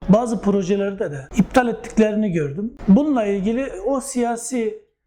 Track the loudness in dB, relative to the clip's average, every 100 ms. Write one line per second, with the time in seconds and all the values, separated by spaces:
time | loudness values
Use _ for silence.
0 | 4 4 4 -2 0 0 0 -2 -2 -4
1 | -6 -8 -4 0 2 2 0 -2 -4 0
2 | 2 2 0 -2 -4 -4 -8 -4 4 6
3 | 6 0 0 0 0 -2 -4 -6 -2 -2
4 | -2 -2 -2 -4 -4 -4 -4 -6 -12 _